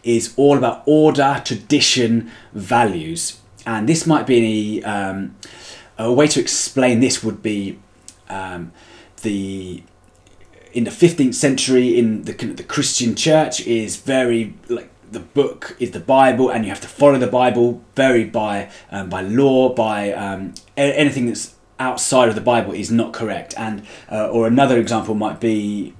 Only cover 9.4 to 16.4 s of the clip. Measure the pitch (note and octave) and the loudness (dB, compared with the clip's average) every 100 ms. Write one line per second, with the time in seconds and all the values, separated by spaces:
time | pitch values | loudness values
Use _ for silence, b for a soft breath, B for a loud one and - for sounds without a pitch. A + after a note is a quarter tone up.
9.4 | G2 G2 F#2 F2 - _ _ _ _ - | -6 -8 -10 -14 -16 _ _ _ _ -20
10.4 | - - - B2 G#2 - E3+ - C3 A#2+ | -20 -20 -8 -4 -4 2 2 4 0 2
11.4 | C#3+ C3+ - B2+ B2 A#2+ A2+ G#2+ - - | 0 0 2 2 4 2 2 0 -8 -8
12.4 | A2+ - - - C3+ - A#2+ G2+ D#3+ D#3 | -10 -10 -6 -4 -2 -2 -2 -2 2 4
13.4 | D3 - - A2+ G#2 - - C3 B2 A#2 | 2 -4 -2 -2 -2 -8 -2 0 2 0
14.4 | G#2 - - A#2 - _ - A2 - C#3+ | -2 -12 -8 -8 -8 _ -16 -16 -4 0
15.4 | C3 - - - A#2+ - - - C3 A#2 | 0 -4 -16 -8 -8 -6 2 4 6 4